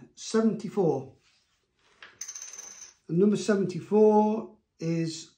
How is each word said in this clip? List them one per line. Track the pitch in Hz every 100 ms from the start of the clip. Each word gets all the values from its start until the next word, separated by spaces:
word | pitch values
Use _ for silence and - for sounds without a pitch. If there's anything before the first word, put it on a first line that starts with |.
| - -
seventy-four. | - 226 220 190 196 208 165 131 - - _ _ _ _ _ _ _ _ - _ - - - - - - - _ -
And | 165
number | 208 196
seventy-four | - 196 180 170 - 208 214 214 214 220 - - _ _
is | 165 165 160 - -